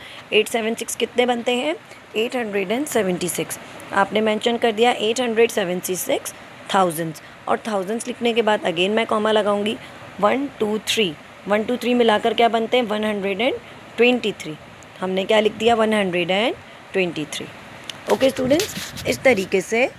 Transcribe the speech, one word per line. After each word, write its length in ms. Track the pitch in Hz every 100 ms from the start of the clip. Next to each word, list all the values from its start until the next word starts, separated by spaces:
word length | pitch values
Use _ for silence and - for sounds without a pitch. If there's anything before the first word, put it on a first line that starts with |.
| - - -
एट 140 | 214 -
सेवन 260 | 233 220
सिक्स 220 | 226 233 -
कितने 300 | 233 - 247
बनते 300 | 240 233 247
हैं? 200 | 285 392 - - - -
एट 200 | 233 254
हंड्रेड 360 | 220 202 185
एंड 140 | 233 302
सेवेंटी 420 | 233 190 175 175
सिक्स। 300 | - 160 - - - -
आपने 280 | - 196 208
मेंशन 360 | 214 214 240 233
कर 140 | 240
दिया 200 | 214 240
एट 280 | - 214 233
हंड्रेड 300 | 247 220 233
सेवेंटी 440 | - 180 180 - 185
सिक्स 380 | - 370 - - - - -
थाउजेंड्स, 480 | 202 180 156 165 151 - - -
और 100 | 214 233
थाउजेंड्स 400 | 202 185 226 240
लिखने 260 | - 240
के 80 | 226
बाद 200 | 214 208
again 280 | 196 170 190
मैं 160 | 214 226
कॉमा 260 | 220 214
लगाऊंगी, 440 | 214 208 202 208 247 - - - -
वन 280 | 202 240 277 -
टू 180 | 214 214 -
थ्री। 260 | - 190 147 - - 190
वन 160 | 208
टू 140 | 214 247
थ्री 160 | 240
मिलाकर 400 | 247 233 214 226
क्या 160 | 220 233
बनते 280 | 226 220 247
हैं? 60 |
वन 200 | 226 214
हंड्रेड 380 | 214 208 196 190
एंड 140 | 247 466 - - - -
ट्वेंटी 340 | 240 247 208
थ्री। 240 | 180 156 151 - - - -
हमने 260 | 185 190 196
क्या 140 | 214
लिख 140 | 208
दिया? 220 | 208 220 226
वन 180 | 220
हंड्रेड 380 | 214 190 175 175
एंड 240 | 190 247 - - - -
ट्वेंटी 320 | 196 180 151 147
थ्री। 200 | - 139 - - - - - -
Okay 160 | 208 262
students, 460 | - 254 302 415 - - - -
इस 140 | 262
तरीके 380 | 269 208 180 190
से 280 | - 226 277